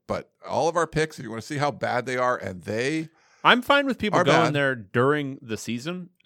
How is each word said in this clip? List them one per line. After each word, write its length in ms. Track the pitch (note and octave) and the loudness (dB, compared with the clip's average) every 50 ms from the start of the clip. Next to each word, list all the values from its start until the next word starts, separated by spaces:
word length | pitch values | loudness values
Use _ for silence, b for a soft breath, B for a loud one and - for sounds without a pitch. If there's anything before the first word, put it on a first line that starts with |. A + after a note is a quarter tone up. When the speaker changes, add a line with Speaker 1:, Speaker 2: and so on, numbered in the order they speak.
| _ | _
Speaker 1:
but 240 | - G2+ D#2+ - - _ _ - F2+ | -6 -6 -6 -6 -10 _ _ -10 -4
all 200 | F#2+ A#2 D3 E3+ | -2 0 0 2
of 80 | D#3+ | 2
our 100 | E3+ D#3+ | 0 0
picks, 320 | D#3+ - D3+ D#3 D#3 - - | 0 0 -2 -2 -2 -4 -10
if 60 | B2 | -12
you 60 | G#2+ | -10
wanna 120 | A2+ A2+ | -10 -10
see 140 | - - D3+ C3+ | -8 -8 -4 -2
how 120 | D3 C#3+ | -2 -2
bad 360 | A2 F#2 A#2 A2+ A#2 B2 A#2 | -2 -2 -4 -2 -2 -2 -2
they 100 | C3 B2+ | -2 -2
are, 200 | B2+ B2 B2 B2 | 0 0 0 0
and 260 | - - G2+ F#2 F2+ | -2 -4 -8 -10 -8
they 460 | - G2+ G#2+ A2+ B2 C#3+ D#3+ D#3+ D#3+ D3+ b b b b b b b | -8 -6 -4 -2 -2 -2 -2 -2 -4 -8 b b b b b b b
Speaker 2:
I'm 160 | D#3+ A3 B3 | 6 6 6
fine 260 | - - C#4+ C#4+ C#4 | 4 4 2 4 4
with 120 | C#4 A3+ - | 0 -2 -2
people 220 | G#3+ G#3 E3 E3 | -2 0 2 4
Speaker 1:
are 40 | F3 | 4
Speaker 2:
going 120 | C#3+ - - A#2 B2 | 6 4 4 4 2
Speaker 1:
bad. 40 | |
Speaker 2:
there 220 | D3 C#3+ C#3 C3+ C3 | 2 0 0 0 0
during 640 | A#2+ G2 F2+ - A#2+ B2+ C#3 D3 D3 C#3+ C3+ C3 - | -4 -8 -4 0 2 4 4 2 0 -2 -6 -8 -10
the 140 | C3+ A2+ G#2+ | -8 -8 -8
season. 540 | - - A2 A#2 A#2+ C3 E3+ F3+ F#3 E3+ - _ _ _ | -6 -4 -6 -6 -6 -6 -8 -8 -8 -12 -16 _ _ _